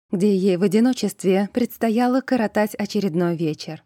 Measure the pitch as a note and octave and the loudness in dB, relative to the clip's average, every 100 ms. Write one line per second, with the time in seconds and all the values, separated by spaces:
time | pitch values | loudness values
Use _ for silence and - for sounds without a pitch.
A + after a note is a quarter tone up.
0 | _ F#3 G#3 F#3+ F#3+ F3 G3 G#3 B3 B3 | _ 0 2 2 2 2 2 4 2 0
1 | G3+ - F#3 F#3+ G3+ B3 A#3 - A3+ A3 | -4 -2 0 2 0 -2 -4 -2 -2 0
2 | B3 B3+ B3+ B3+ G#3 G#3+ G#3 - G#3 G#3 | 0 0 0 -2 0 0 -2 -2 -4 -2
3 | F#3+ D#3+ F3 E3 D#3+ D3 - D#3 | -2 0 -2 0 -4 -4 -10 -14